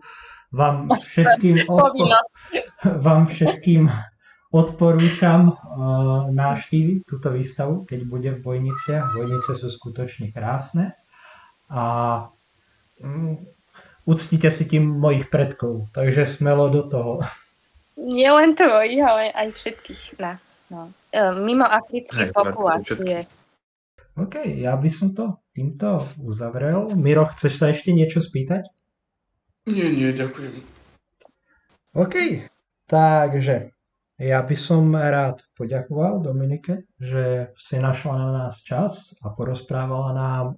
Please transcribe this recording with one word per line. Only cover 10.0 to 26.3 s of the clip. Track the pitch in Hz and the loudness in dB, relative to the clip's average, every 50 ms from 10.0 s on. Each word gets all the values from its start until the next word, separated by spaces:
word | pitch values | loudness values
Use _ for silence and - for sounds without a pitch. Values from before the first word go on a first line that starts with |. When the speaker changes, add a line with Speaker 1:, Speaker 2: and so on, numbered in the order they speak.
| 123 - - - 113 104 - | -10 -10 -10 -10 -12 -12 -10
Speaker 1:
krásne | - 107 113 131 135 - - - 170 190 190 - _ _ _ _ _ - - - - - _ _ _ _ - | -8 -6 -6 -6 -6 -6 -4 -2 -2 -2 -2 -4 _ _ _ _ _ -20 -20 -20 -20 -20 _ _ _ _ -12
a, | 143 123 117 117 117 120 120 120 117 113 107 - _ _ _ _ _ _ _ _ _ _ _ _ _ _ - | -8 -6 -4 -4 -2 -2 -2 -2 -2 -4 -6 -10 _ _ _ _ _ _ _ _ _ _ _ _ _ _ -12
mm, | 139 143 156 165 160 156 - 185 - - _ _ _ _ - - _ _ _ _ 165 | -10 -8 -6 -6 -6 -6 -8 -10 -16 -20 _ _ _ _ -20 -20 _ _ _ _ 0
uctite | 165 160 - - 170 160 165 156 | 0 0 0 0 0 2 2 2
si | 160 - 165 | 2 0 -2
tým | - 160 156 151 151 | 0 2 2 2 2
mojich | 147 147 147 151 143 135 139 - | 0 2 2 2 2 0 0 0
predkov, | - 139 143 135 135 - 123 120 117 110 107 104 - | 0 0 0 0 -2 -6 -6 -6 -6 -6 -8 -8 -6
takže | 135 135 135 127 147 143 | -2 0 0 2 2 0
smelo | 139 - - 147 143 143 143 147 139 143 | 0 0 0 0 2 4 4 4 4 2
do | 147 143 143 | 0 0 -2
toho. | 139 123 117 120 117 139 - - - - _ _ _ _ _ _ _ _ _ _ _ - | -4 -4 -4 -4 -4 -4 -6 -8 -10 -14 _ _ _ _ _ _ _ _ _ _ _ -12
Speaker 2:
Nie | 269 247 247 247 262 277 294 | -8 -4 0 2 4 6 6
len | 302 311 330 311 | 6 6 6 6
tvojich, | 320 370 285 220 214 220 226 247 277 285 | 4 4 4 6 4 4 2 2 2 4
ale | 254 220 220 220 214 - | 4 4 2 0 -2 -4
aj | - 214 220 214 | -4 -6 -6 -6
všetkých | - - 226 220 - - - 196 - - - - | -10 -10 -12 -12 -12 -14 -20 -18 -18 -20 -18 -14
nás, | - 190 175 180 180 - - _ _ _ - 180 | -10 -10 -10 -10 -12 -16 -20 _ _ _ -18 -18
no. | 170 165 170 190 _ _ _ - | -16 -16 -18 -20 _ _ _ -2
Eh, | 214 208 185 180 | 0 0 0 0
mimo | 185 202 220 240 262 262 220 | -2 -2 0 2 2 2 2
afrických | 214 226 220 - - 247 247 - - - - - - | 2 0 -2 -4 -8 -10 -8 -6 -4 -2 -2 0 0
Speaker 3:
Hej, | |
tak | 101 202 202 196 | 0 0 0 0
Speaker 2:
populácie. | 214 202 90 80 82 - - 113 | -2 0 0 0 0 -2 -6 -6
Speaker 3:
všetkých. | - 185 - 87 85 85 - _ _ _ _ _ _ _ _ _ _ _ _ _ _ _ _ _ 151 | -6 -4 -4 -4 -6 -8 -10 _ _ _ _ _ _ _ _ _ _ _ _ _ _ _ _ _ -8
Speaker 1:
OK, | 190 - - 302 302 190 | -8 -6 -6 -8 -8 -8
ja | 143 135 123 123 135 | -6 -6 -4 -4 -2
by | 135 143 160 | 0 0 -2
som | 156 - 196 196 190 | -2 0 -2 -2 -2
to | 202 226 214 180 - _ _ _ | -2 -4 -6 -6 -8 _ _ _
týmto | 135 131 143 - - 208 208 196 156 135 - - 151 | -8 -8 -8 -6 -4 -4 -2 -2 -2 -4 -8 -12 -12
uzavrel. | 131 113 | -10 -10